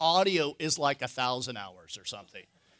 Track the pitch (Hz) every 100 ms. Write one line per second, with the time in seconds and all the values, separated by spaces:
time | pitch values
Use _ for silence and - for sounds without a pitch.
0 | 160 180 202 175 147 - 156 151 143 143
1 | 123 - 127 127 127 113 98 92 82 104
2 | 90 104 95 95 - _ _ _